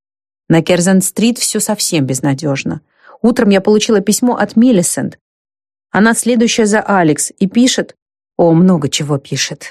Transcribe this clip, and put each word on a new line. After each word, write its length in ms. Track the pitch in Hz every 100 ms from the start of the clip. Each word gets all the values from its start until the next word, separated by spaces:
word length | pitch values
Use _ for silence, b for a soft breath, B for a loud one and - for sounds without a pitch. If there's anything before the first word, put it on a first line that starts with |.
| _ _ _ _ -
На 120 | 165
Керзен-стрит 800 | 160 175 175 190 185 - 226 240
всё 220 | - 214
совсем 440 | - 214 - 160 131
безнадёжно. 760 | 135 143 135 151 139 - - b b b b
Утром 280 | 226 247 208
я 120 | 196
получила 400 | 190 214 220 208
письмо 340 | 202 202 247 -
от 220 | 208 220
Миллисент. 600 | 254 196 170 - - - _ _ _ _ _ _ _
Она 220 | 185 226
следующая 520 | 226 226 247 233 - 214
за 160 | 214
Алекс 500 | - 190 160 147 - -
и 80 | 190
пишет... 480 | 233 254 - - _ _ _ _ -
о, 160 | 170
много 380 | 165 185 175 139
чего 280 | - 147 139
пишет. 500 | - 139 - 151 -